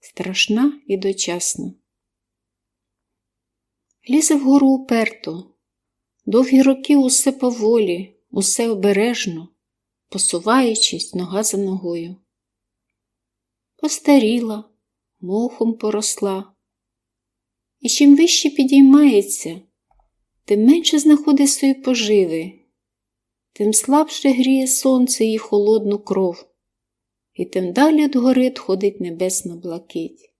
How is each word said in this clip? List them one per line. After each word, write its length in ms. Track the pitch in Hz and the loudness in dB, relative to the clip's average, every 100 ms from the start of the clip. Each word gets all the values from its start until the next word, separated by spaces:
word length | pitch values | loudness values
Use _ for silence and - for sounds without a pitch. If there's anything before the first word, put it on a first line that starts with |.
страшна 800 | - - 185 190 - 220 277 285 _ | -20 -12 -10 -4 -2 0 0 -2 _
і 100 | 196 | -6
дочасна. 760 | 196 190 - 175 - - 185 - _ _ _ _ _ _ _ _ _ _ _ _ _ _ _ _ _ _ _ _ _ _ - | -4 -6 -6 -6 -8 -8 -12 -14 _ _ _ _ _ _ _ _ _ _ _ _ _ _ _ _ _ _ _ _ _ _ -2
Лізе 240 | 269 330 | -2 2
вгору 340 | 294 262 277 269 | 0 2 4 4
уперто, 880 | 262 262 233 190 - - 165 - _ _ _ _ _ _ _ - | 0 -2 -2 -2 -6 -14 -14 -16 _ _ _ _ _ _ _ -2
довгі 360 | 214 262 262 | 0 4 4
роки 340 | 269 262 - 285 | 4 0 2 2
усе 360 | 262 254 - | 2 0 -2
поволі, 840 | 269 247 233 214 233 202 170 190 _ _ | -2 -4 -2 0 0 0 -4 -8 _ _
усе 380 | - 196 - 233 | -6 -4 -2 -4
обережно, 800 | 208 196 196 226 233 - 165 175 _ _ _ _ _ _ | -2 0 0 0 -2 -8 -10 -14 _ _ _ _ _ _
посуваючись 1040 | 190 - 175 180 247 254 214 - 170 - | -6 -4 -2 0 2 2 0 -4 -4 -8
нога 280 | 180 175 190 | -8 -6 -4
за 160 | 214 196 | -4 -4
ногою. 580 | 196 190 185 170 165 185 _ _ _ _ _ _ _ _ _ _ _ _ _ _ _ _ | -4 -6 -8 -10 -10 -16 _ _ _ _ _ _ _ _ _ _ _ _ _ _ _ _
Постаріла, 880 | 302 - - 277 220 240 233 214 214 _ _ _ _ _ | -8 -6 4 4 4 -2 -4 -8 -14 _ _ _ _ _
мохом 540 | 180 202 240 - 226 | -8 -4 -6 -4 -4
поросла. 760 | 226 214 208 214 - 202 190 196 _ _ _ _ _ _ _ _ _ _ _ _ _ | -4 -4 -4 -6 -6 -6 -6 -10 _ _ _ _ _ _ _ _ _ _ _ _ _
І 80 | 247 | -6
чим 280 | - 285 285 | 2 6 6
вище 340 | 339 - 302 | 6 2 -2
підіймається, 1120 | 285 262 277 269 277 294 214 196 - 156 165 _ _ _ _ _ _ _ _ | -2 2 6 8 8 6 4 0 -6 -10 -12 _ _ _ _ _ _ _ _
тим 200 | - 208 | -2 2
менше 340 | 220 330 339 311 | 4 4 2 2
знаходить 520 | 302 294 294 277 277 | 4 4 4 2 2
свої 240 | - 277 | 2 0
поживи, 760 | 262 262 247 214 214 180 160 170 - _ _ _ _ _ _ _ _ _ | -2 -2 -2 2 2 2 -2 -8 -16 _ _ _ _ _ _ _ _ _
тим 200 | _ 208 | _ 0
слабше 560 | 214 - 285 311 - 277 | 0 2 0 0 -2 -2
гріє 380 | 254 254 269 262 | 0 2 0 0
сонце 580 | - 269 262 247 - | -2 0 2 0 0
її 140 | 220 220 | -2 -2
холодну 600 | - 208 208 220 208 202 | -2 -2 2 0 0 -6
кров, 500 | 208 185 185 170 - _ _ _ _ _ _ _ _ - | -4 -2 -2 -6 -18 _ _ _ _ _ _ _ _ -12
і 60 | |
тим 280 | 185 190 180 | -8 -6 -6
далі 320 | 180 294 311 | 0 2 2
від 120 | 302 269 | 0 0
гори 260 | 247 254 | 0 0
відходить 580 | 254 254 - 190 202 196 | 0 -4 -6 -4 -4 -4
небесна 560 | 175 165 185 185 185 170 | -12 -6 -6 -6 -10 -14
блакить. 760 | 175 165 165 170 165 - _ _ | -12 -14 -12 -12 -12 -16 _ _